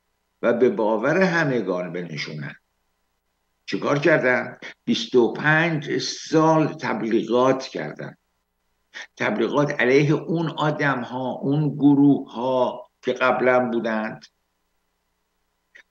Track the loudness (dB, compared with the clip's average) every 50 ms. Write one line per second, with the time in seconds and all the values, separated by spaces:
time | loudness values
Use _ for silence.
0 | _ _ _ _ _ _ _ _ -2 -2 2 4 2 2 2 0 0 0 0 0
1 | 0 0 2 2 2 2 2 0 0 0 0 -2 -2 -2 -4 -4 -6 -6 -8 -10
2 | -10 -10 -10 -10 -10 -10 -10 -12 -12 -14 -16 -18 _ _ _ _ _ _ _ _
3 | _ _ _ _ _ _ _ _ _ _ _ _ _ -8 -6 -4 -2 -2 -2 0
4 | 2 2 2 4 2 2 0 0 -2 -6 -12 -16 -20 -20 -20 _ _ -2 -2 -2
5 | -2 2 4 4 4 4 0 -2 0 2 2 2 2 0 -2 -4 -4 -4 -4 -4
6 | -4 -6 -8 -10 -6 0 2 4 4 4 4 4 2 0 -2 -6 -6 -6 -4 -4
7 | -2 0 0 0 0 2 2 2 4 2 2 0 -4 -8 -10 -8 -8 -10 -10 -12
8 | -14 -14 -14 -18 _ _ _ _ _ _ _ _ _ _ _ _ _ _ -20 -20
9 | -20 -20 _ -6 -4 -4 -2 -2 -2 0 0 0 0 0 0 0 2 4 4 4
10 | 4 4 0 0 -2 -4 -4 -2 -2 -4 -4 -2 -2 -2 -2 0 -2 -2 -2 -2
11 | -6 -8 -8 -8 -6 -6 -6 -4 -2 0 0 0 0 -2 0 4 4 6 6 8
12 | 6 6 6 4 0 -6 -8 -6 -4 -2 0 0 0 0 -2 -6 -14 -20 _ _
13 | -4 -4 -2 0 2 0 2 2 2 4 4 4 2 0 -2 -2 -2 -2 -2 -2
14 | -4 -6 -8 -14 -18 _ _ _ _ _ _ _ _ _ _ _ _ _ _ _
15 | _ _ _ _ _ _ _ _ _ _ _ _ _ _ _ -20 _ _